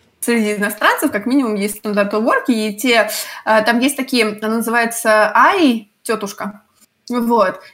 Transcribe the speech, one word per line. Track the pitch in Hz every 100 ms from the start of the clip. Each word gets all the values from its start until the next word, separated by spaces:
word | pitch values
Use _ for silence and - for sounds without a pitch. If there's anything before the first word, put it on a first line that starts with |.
| _ _
среди | - 233 208 208
иностранцев, | 208 - 320 494 311
как | 202 220
минимум, | 277 240
есть | 208 202 -
стандарт | 214 202 202 214
уборки, | 233 508 -
и | 220 214 202
те, | 254 233 214 - - - -
э, | 220
там | 220 240
есть | 262 269
такие, | 262 247 214 208
она | 220 226
называется | 226 233 226 - 226 214 214 214
Ай, | 294 392 302 226 - _
тётушка. | - 214 202 - 202 - _ _ _ _ -
Вот. | 240 233 233 185 - -